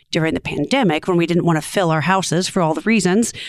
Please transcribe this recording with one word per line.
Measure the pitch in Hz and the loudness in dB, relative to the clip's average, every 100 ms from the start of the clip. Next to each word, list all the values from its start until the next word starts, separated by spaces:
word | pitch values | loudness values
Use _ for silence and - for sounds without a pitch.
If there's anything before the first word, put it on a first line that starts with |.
| _ | _
During | 170 160 | -2 -2
the | - | -2
pandemic, | - - 143 269 202 156 190 | -4 -4 -2 0 2 0 0
when | 175 | 0
we | 165 | 2
didn't | 170 170 | 0 2
want | 156 | 0
to | |
fill | - 208 170 | -2 0 0
our | 160 | 0
houses | 156 190 175 180 185 | 0 0 0 -2 -2
for | 190 | 0
all | 160 | 0
the | 160 | 0
reasons, | 208 226 175 196 226 - | 0 2 4 2 0 -4